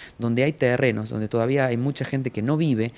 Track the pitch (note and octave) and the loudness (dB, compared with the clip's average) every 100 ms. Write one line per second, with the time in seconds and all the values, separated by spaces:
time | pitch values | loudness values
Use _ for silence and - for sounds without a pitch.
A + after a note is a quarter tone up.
0 | - - A#2 A#2 C#3 D3+ B2+ B2 C3 G#2+ | -18 -4 0 2 2 2 2 2 2 0
1 | A2 A2+ G#2+ A#2 A#2 C#3 C3 A#2+ C3+ C#3 | -4 -4 -2 0 0 2 0 0 -2 -4
2 | C3 C3+ B2+ - A#2 D3+ D#3+ A2 A2+ | -4 -4 -4 -2 0 2 2 2 -2